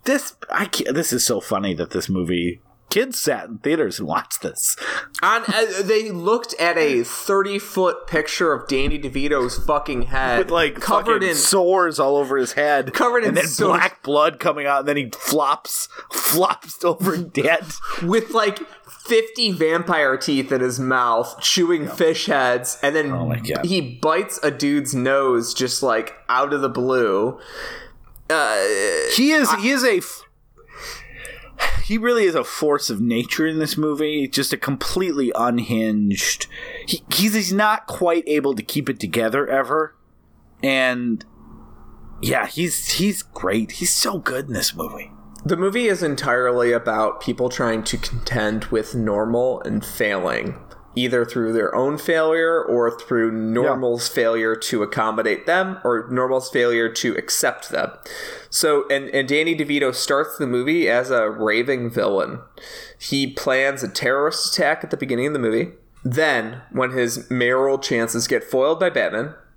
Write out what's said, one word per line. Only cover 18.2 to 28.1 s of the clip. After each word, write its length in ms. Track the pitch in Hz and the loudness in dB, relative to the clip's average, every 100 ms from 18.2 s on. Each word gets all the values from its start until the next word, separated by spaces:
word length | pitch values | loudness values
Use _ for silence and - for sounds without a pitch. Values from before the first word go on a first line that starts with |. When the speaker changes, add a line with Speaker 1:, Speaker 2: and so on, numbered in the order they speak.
| 226 | 2
Speaker 2:
like, 280 | 226 208 202 320 - - - - | 0 0 -2 -12 -18 -20 -18 0
fifty 460 | 226 226 262 226 | 2 2 -2 -2
vampire 640 | 180 160 170 175 160 143 131 | 2 2 2 0 2 2 2
teeth 340 | - 139 131 | 0 0 0
in 100 | 131 | 0
his 180 | 127 120 | 0 -2
mouth, 600 | 127 127 123 113 117 - | 0 2 2 2 -2 -4
chewing 420 | - - 170 170 143 | 0 2 2 2 -2
Speaker 1:
Yeah. 80 | |
Speaker 2:
fish 320 | - 160 165 - | 2 2 2 0
heads, 500 | 143 127 123 131 - | 2 2 0 -2 -2
and 140 | 143 156 | 0 0
then 160 | 143 | 0
Speaker 1:
Oh 140 | 131 120 | -2 -2
my 140 | 117 | -4
God. 260 | 107 - 175 | -4 -4 0
Speaker 2:
he 160 | 185 | -2
bites 560 | 131 120 156 165 196 - | -2 -2 0 0 -2 -2
a 80 | 151 | -2
dude's 420 | 139 143 147 139 131 | 0 0 0 0 -2
nose 580 | 127 139 135 120 117 | 2 2 4 2 0
just, 280 | - 127 - | -2 -2 0
like, 300 | 135 113 113 - - | 2 0 -2 -10 0
out 240 | 127 139 | 0 2
of 80 | 143 | 0
the 80 | 135 | 0
blue. 680 | 117 127 127 113 95 113 135 - - - - - - - | 0 0 2 2 2 0 -4 -16 -14 -12 -12 -16 -20 -20